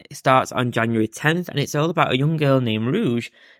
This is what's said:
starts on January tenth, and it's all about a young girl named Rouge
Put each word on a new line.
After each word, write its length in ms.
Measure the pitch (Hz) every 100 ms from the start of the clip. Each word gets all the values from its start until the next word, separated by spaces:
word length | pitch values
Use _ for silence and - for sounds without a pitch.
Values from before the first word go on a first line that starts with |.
| -
starts 400 | 147 143 131 104
on 200 | - 123
January 360 | 117 117 113 110
tenth, 420 | - 147 170 170
and 80 | 143
it's 160 | 143
all 160 | 147 160
about 220 | 160 139
a 60 | 131
young 200 | 147 160
girl 240 | 143 135
named 320 | 120 110 117
Rouge 380 | 185 190 117 - _ -